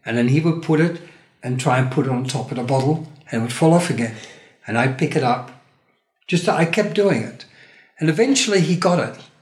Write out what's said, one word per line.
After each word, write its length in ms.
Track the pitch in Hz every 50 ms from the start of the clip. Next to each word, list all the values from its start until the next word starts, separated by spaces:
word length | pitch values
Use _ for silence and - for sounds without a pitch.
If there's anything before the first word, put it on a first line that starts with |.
| _
And 120 | 117 117
then 120 | 120 120 123
he 100 | 135 160
would 240 | 156 170 160 165 -
put 160 | - 156 156
it 220 | 165 170 170 - - - - - _ _ _ _ -
and 160 | 127 127 127
try 180 | - 143 123
and 140 | 127 131 127
put 140 | - 151 127
it 60 | 131
on 120 | 127 123 131
top 280 | - - 127 - -
of 60 | -
the 60 | 123 120
bottle, 440 | 123 135 135 127 143 156 165 - - - - - -
and 120 | - 113
it 20 | 117
would 100 | 120 -
fall 200 | - 160 160 170
off 160 | 170 170 -
again. 260 | 120 113 117 113 113 - - - - - - - _ _ _
And 120 | - 107
I'd 200 | 117 123 131 131
pick 180 | - 156 139 -
it 80 | 160 131
up. 280 | 120 123 123 - - - - _ _ _ _ _ _ _ _ _ _ _ _ _
Just, 200 | - 185 165 -
I 180 | - 160 151 165
kept 280 | 165 - 220 185 170 160
doing 280 | 208 202 196 160 113
it. 240 | 107 - - - - _ _ - - - - - _ _ _ -
And 100 | 156 160
eventually 520 | 151 170 226 269 269 269 - 220 202 190
he 140 | 165 151 180
got 220 | 170 - 185 180 165
it. 200 | 110 113 - - - - _ _